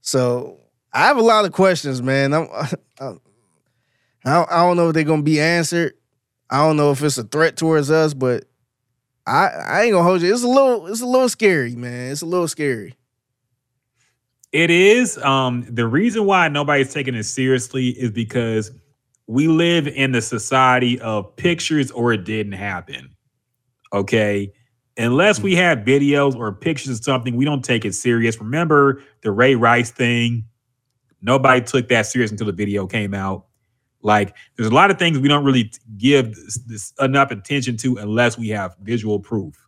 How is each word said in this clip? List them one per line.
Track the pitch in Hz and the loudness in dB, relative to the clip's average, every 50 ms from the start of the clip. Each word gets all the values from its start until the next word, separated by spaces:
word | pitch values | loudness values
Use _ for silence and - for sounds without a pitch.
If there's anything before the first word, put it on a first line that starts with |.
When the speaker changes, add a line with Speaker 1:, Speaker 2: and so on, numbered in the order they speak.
Speaker 1:
So | _ - - 131 127 123 123 123 - - 92 73 _ _ _ _ _ _ | _ -2 -2 0 0 0 -2 -4 -6 -12 -16 _ _ _ _ _ _ _
I | - - 165 | -2 2 2
have | 226 285 | 4 4
a | 254 | 4
lot | 226 226 220 214 208 | 4 4 4 4 2
of | 185 | 0
questions, | 147 - 190 190 180 151 - 143 131 127 | 2 2 2 2 2 0 -4 -6 -6 -4
man. | 120 131 135 139 139 139 147 | -2 -2 0 0 0 0 0
I'm, | 160 160 - | -2 -2 -4
<laughs> | |
I, | - 110 151 131 - - _ _ _ _ 135 131 98 - _ _ _ _ _ _ _ _ _ _ _ _ _ _ _ _ _ _ _ _ _ | -8 -8 -8 -8 -8 -10 _ _ _ _ -14 -14 -14 -16 _ _ _ _ _ _ _ _ _ _ _ _ _ _ _ _ _ _ _ _ _
I | 127 147 | 0 2
don't, | 175 - - | 2 2 2
I | 175 170 170 | 2 2 4
don't | 180 175 | 4 4
know | 175 170 165 | 2 2 2
if | 156 | 2
they're | 160 156 | 0 0
gonna | 147 160 151 | 2 0 0
be | 147 151 156 147 | 2 0 2 2
answered. | 151 165 170 170 165 147 175 170 170 143 - _ _ _ _ _ _ _ _ _ _ _ | 2 2 2 0 -2 -2 -2 -2 -2 -2 -6 _ _ _ _ _ _ _ _ _ _ _
I | 127 | 0
don't | 139 151 160 156 | 2 2 2 2
know | 151 147 147 | 2 2 2
if | 143 127 147 | 2 2 -2
it's | 151 135 | -2 -2
a | 127 110 | -4 -8
threat | 107 - 151 160 160 - | -6 -2 0 0 0 0
towards | - 165 160 160 151 143 135 | -2 -2 0 2 0 2 2
us, | 156 160 156 151 143 | 2 2 2 0 -2
but | 135 131 127 123 110 - _ _ _ _ _ _ _ _ _ _ _ _ _ _ _ _ | -2 -2 -2 -2 -2 -6 _ _ _ _ _ _ _ _ _ _ _ _ _ _ _ _
I, | - 123 151 190 | -2 2 2 2
I | - - - - - 131 180 220 | 2 -2 -6 -8 -4 -2 0 2
ain't | 240 208 | 2 4
gonna | 180 170 | 4 4
hold | 175 190 180 | 4 2 2
you. | 170 180 214 | 2 0 0
It's | 247 240 | 0 0
a | |
little, | 240 254 269 269 262 247 214 160 | 2 4 4 4 4 2 0 -4
it's | 170 214 226 | -8 -8 -8
a | 247 | -4
little | 247 247 254 262 247 | 0 2 2 2 2
scary, | - _ 220 202 180 151 123 120 120 | 0 _ 2 2 2 2 -2 -4 -6
man. | 120 123 123 123 123 123 127 | -10 -10 -10 -10 -10 -10 -8
It's | 139 151 | -10 -10
a | 170 | -8
little | 165 180 180 170 | -4 -2 -2 -2
scary. | 156 - - 151 143 127 113 101 87 123 _ _ _ _ _ _ _ _ _ _ _ _ _ _ _ _ _ _ _ _ _ _ _ _ _ _ _ _ _ _ _ | -2 -4 -4 -4 -4 -4 -4 -8 -14 -18 _ _ _ _ _ _ _ _ _ _ _ _ _ _ _ _ _ _ _ _ _ _ _ _ _ _ _ _ _ _ _
Speaker 2:
It | - 151 165 165 | 0 0 2 4
is. | 170 175 185 202 220 247 254 202 - - | 4 6 6 6 6 4 2 -2 -4 -4
Um, | - 139 135 135 131 127 123 120 120 - | -2 0 2 2 0 0 -2 -4 -6 -6
the | 120 117 117 | -4 -4 -2
reason | 113 117 160 208 240 202 226 208 | 0 0 2 0 0 0 0 0
why | 196 196 185 170 | 2 2 2 2
nobody's | 160 147 147 147 143 147 139 135 139 - | 2 0 -2 0 0 2 0 0 0 -2
taking | 151 139 135 123 | -6 -6 -6 -6
it | 113 107 | -6 -6
seriously | - - - 131 131 131 127 120 - - 135 127 123 | -6 -4 -2 0 2 2 0 0 -6 -6 -4 -4 -4
is | 120 - 123 117 | -4 -2 -6 -4
because | 101 120 113 110 - 123 117 113 113 110 104 98 - - _ _ _ _ _ _ _ _ _ | -4 -4 -6 -4 -4 -4 -2 -2 -2 -4 -4 -6 -12 -20 _ _ _ _ _ _ _ _ _
we | - 110 131 151 | -4 -2 0 2
live | 165 160 160 170 170 170 170 143 | 4 4 4 2 2 2 0 0
in | 147 - 135 135 135 | -2 -4 -2 -2 0
the | 127 117 | 0 -2
society | 110 - 123 107 - - 135 131 131 127 127 127 123 120 120 120 | -2 -4 -8 -8 -6 0 2 4 4 4 4 4 2 0 -2 -4
of | 117 113 110 104 98 - _ | -4 -4 -4 -4 -6 -8 _
pictures | - - 170 170 165 - - 160 151 135 127 | -2 -2 -2 -2 0 -4 -2 -2 -2 -2 -2
or | - 120 120 120 | -4 -2 0 0
it | 113 104 87 | 0 -2 -2
didn't | 95 110 110 107 101 98 | -6 -6 -6 -6 -8 -10
happen. | 95 101 101 95 90 87 - - 64 65 67 _ _ _ _ _ _ _ _ _ _ _ _ _ _ _ _ - | -10 -10 -8 -8 -10 -12 -14 -16 -18 -18 -18 _ _ _ _ _ _ _ _ _ _ _ _ _ _ _ _ -4
Okay? | 101 101 98 - 113 107 104 104 101 101 98 _ _ _ _ _ _ _ _ _ | -4 -2 0 0 0 0 0 0 -4 -4 -8 _ _ _ _ _ _ _ _ _
Unless | - 113 117 123 143 180 214 208 - | -4 -2 0 2 2 4 2 2 2
we | 104 196 180 | 0 0 2
have | 175 185 175 160 117 | 2 4 2 2 0
videos | 101 117 135 143 143 143 143 143 139 143 131 | 2 2 2 2 4 2 2 4 2 2 0
or | 113 120 107 | -2 -6 -8
pictures | 98 - - 160 165 135 - 135 123 | -8 -6 -4 -4 -4 -4 -6 -8 -8
of | 113 - | -6 -4
something, | - 135 127 117 127 117 | -2 -2 -2 -2 -4 -2
we | 120 135 | 0 0
don't | 151 147 135 123 | 0 -2 -4 -2
take | - 123 113 104 | -2 -2 -2 -2
it | 107 95 | -4 -6
serious. | - - 123 120 117 113 117 110 110 | -2 -2 0 0 2 0 0 -2 -4
Remember | 107 110 131 160 170 160 156 147 139 139 135 139 - _ _ _ | -8 -6 -2 -2 0 2 4 4 4 4 2 -2 -10 _ _ _
the | _ 107 | _ -4
Ray | 98 104 123 135 135 | 0 2 4 4 4
Rice | 117 117 117 120 120 120 117 | 4 4 4 4 4 0 -2
thing? | - - 123 120 120 120 117 117 117 117 110 - _ _ _ _ _ _ _ _ _ _ _ _ _ _ | -4 -2 0 0 2 2 0 0 -2 -4 -6 -10 _ _ _ _ _ _ _ _ _ _ _ _ _ _
Nobody | - 110 131 135 131 135 131 127 | -2 0 0 2 4 4 2 2
took | 120 - - 131 120 - | 0 0 -2 -2 0 2
that | 123 113 107 | 0 0 0
serious | - - 127 120 104 | -2 -2 -2 -2 -2
until | 104 98 113 | -2 -6 -6
the | 104 95 | -6 -4
video | 87 104 101 101 98 92 | -4 -6 -4 -4 -6 -6
came | 92 - 113 104 98 98 | -4 -6 -6 -6 -4 -6
out. | 98 95 95 95 95 _ _ _ _ _ _ _ _ _ _ _ _ | -6 -6 -6 -6 -8 _ _ _ _ _ _ _ _ _ _ _ _
Like, | - 104 104 104 101 98 - - - _ _ | 0 2 2 2 2 -2 -6 -18 -20 _ _
there's | - 113 110 | -6 -2 2
a | 117 | 4
lot | 147 185 202 | 4 4 4
of | 190 | 4
things | - 175 170 160 135 | 0 0 0 0 2
we | 135 | 2
don't | 139 147 147 143 | 2 2 2 2
really | 139 131 127 113 | 2 2 2 0
t-, | 107 - - _ 113 107 | -2 -8 -20 _ -20 -12
give | 98 107 135 143 139 127 113 107 | -2 0 2 4 4 2 0 -8
this, | - - - - - - | -14 -14 -12 -12 -12 -12
this | 113 110 101 - - _ - | -14 -16 -14 -16 -16 _ -4
enough | 139 131 135 139 139 139 | -2 0 2 2 0 0
attention | 120 101 95 - 147 143 123 127 120 | -2 -12 -8 -6 -4 -4 -4 -4 -6
to | 110 - 131 123 | -4 -2 -4 -4
unless | 113 107 104 107 117 120 120 113 | -2 -4 -4 0 0 0 0 0
we | - 117 107 | -4 -8 -6
have | 107 104 95 90 87 _ | -6 -6 -6 -8 -10 _
visual | 98 107 120 120 107 110 104 101 | -8 -6 -6 -4 -2 -2 -4 -4
proof. | 101 - 117 104 92 76 73 _ _ | -4 -6 -6 -6 -6 -8 -16 _ _